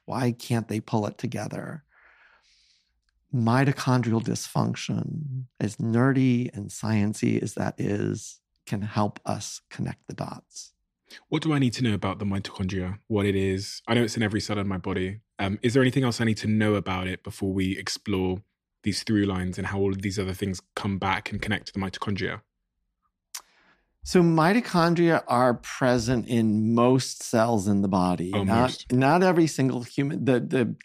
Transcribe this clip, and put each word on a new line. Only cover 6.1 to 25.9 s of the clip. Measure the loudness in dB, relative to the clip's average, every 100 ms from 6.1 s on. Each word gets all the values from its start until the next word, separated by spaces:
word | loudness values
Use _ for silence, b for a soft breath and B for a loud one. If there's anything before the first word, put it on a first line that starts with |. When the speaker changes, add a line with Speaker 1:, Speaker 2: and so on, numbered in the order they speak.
| 4 4 2 -2 -6
Speaker 1:
and | -10
science-y | -8 -2 2 2 2 0 0
as | -2 -4
that | -4 -4
is, | -2 -2 -2 -4 -8 -18 _ _ -8
can | -6
help | -4 -2 -2 -4 -8
us | -6 -8 -14 -14
connect | -8 -8 -8 -12
the |
dots. | -10 -10 -10 -18 -20 -20 _ _ _ _ B B
Speaker 2:
What | -2
do | 0
I | 2
need | 2
to | 2
know | -2
about | 0 -2 -4
the | -4
mitochondria, | -4 -6 -6 -4 -4 -6 -8 -4
what | 0 2
it | 2
is? | 0 -2 -4 -10 -2
I |
know | 2
it's | 2 0
in |
every | -2 -2
cell | -2 -4
in | -2
my | -4
body. | -4 -4 -4 -6 _ -8
Um, | -6 -2
is | 0
there | 4
anything | 4 2
else | 0 0
I | 0
need | 0
to | 0
know | 2 2 2
about | 0 -4 -4
it | -6
before | -10 -6 -2
we | 0 -2 -2
explore | -6 -8 -2 -2 0 -2 -8 _ _ _
these | -4 -4
through | 0 2 2
lines | 0 -4 -4
and | -4
how | -2
all | -2
of | -2
these | -4 -4
other | -4
things | -4 -4 -6 -8 -8
come | -4 -2
back | -2 -2 -4
and | -6
connect | -4 -4 -4
to |
the | -6
mitochondria? | -6 -6 -4 -4 -4 -6 -12 _ _ _ _ _ _ _ _ -16 b b b b b b 0
Speaker 1:
So | 4
mitochondria | 6 6 4 4 2 4 4 6 4 4 2
are | 4 4 2
present | -4 -2 2